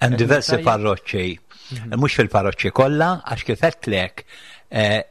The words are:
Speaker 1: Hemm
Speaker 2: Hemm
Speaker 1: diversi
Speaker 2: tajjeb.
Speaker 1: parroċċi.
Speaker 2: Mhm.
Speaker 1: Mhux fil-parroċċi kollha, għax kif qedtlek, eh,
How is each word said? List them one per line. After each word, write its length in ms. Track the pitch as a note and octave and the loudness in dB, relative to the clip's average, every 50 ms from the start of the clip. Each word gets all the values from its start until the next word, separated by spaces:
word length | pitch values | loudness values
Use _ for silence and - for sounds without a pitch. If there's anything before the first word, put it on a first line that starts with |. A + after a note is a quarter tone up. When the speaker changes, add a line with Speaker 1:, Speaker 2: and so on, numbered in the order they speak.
Speaker 1:
Hemm 120 | - A#2+ B2 | 0 0 2
Speaker 2:
Hemm 40 | |
Speaker 1:
diversi 340 | A2+ A#2+ C3+ D3 C#3+ - - C#3 | 2 2 4 4 2 2 0 -2
Speaker 2:
tajjeb. 120 | A2+ - | 0 2
Speaker 1:
parroċċi. 760 | A#2+ A2+ G#2+ G#2 G#2+ G2 - - - - G2 F2+ F2+ E2+ - _ _ - - - - C3 | 2 2 2 2 0 0 -2 -4 -6 -6 -4 -4 -4 -6 -10 _ _ -20 -20 -18 -14 -14
Speaker 2:
Mhm. 180 | A#2 A2 A#2 A2 A#2+ | -12 -10 -6 -2 0
Speaker 1:
Mhux 140 | C#3+ C#3+ - | 0 0 2
fil-parroċċi 560 | - A2+ G2+ - G#2+ F#2+ G2 - - - G2 - | 2 0 2 2 0 0 0 -2 -2 -4 -4 2
kollha, 500 | - C3 C#3 D3 D3+ D#3+ F3 F#3 E3 - | 2 2 2 4 2 2 0 0 -2 -6
għax 180 | - A#2+ - - | -8 -8 -8 -4
kif 160 | - A2+ - | -6 -4 0
qedtlek, 640 | - E3 - - - - G2+ F#2 F2+ F#2 - - - _ - - - - - - _ _ | 0 0 0 -2 -6 -4 -2 -2 -2 -4 -8 -14 -20 _ -20 -20 -20 -20 -20 -20 _ _
eh, 320 | - A2 G#2+ G#2 G#2+ A2 - - | -2 0 0 2 2 0 -2 -6